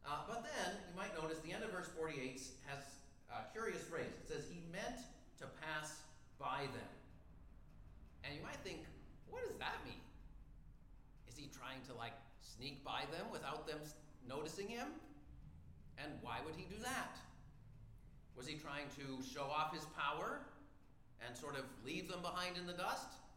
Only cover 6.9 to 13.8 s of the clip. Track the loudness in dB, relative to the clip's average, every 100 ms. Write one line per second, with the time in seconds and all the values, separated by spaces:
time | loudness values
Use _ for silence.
6.9 | -6 -10 -12 -12 -12 -10 -10 -12 -10 -10
7.9 | -10 -10 -6 -4 -2 -4 -2 -2 -2 -4
8.9 | -8 -10 -10 -4 0 2 4 2 2 -2
9.9 | -6 -8 -10 -10 -10 -10 -10 -10 -12 -12
10.9 | -12 -12 -12 -10 -8 -6 -4 -4 -4 -4
11.9 | -2 -2 -2 -10 -12 -10 -4 -4 -2 2
12.9 | 4 4 2 2 0 2 2 2 0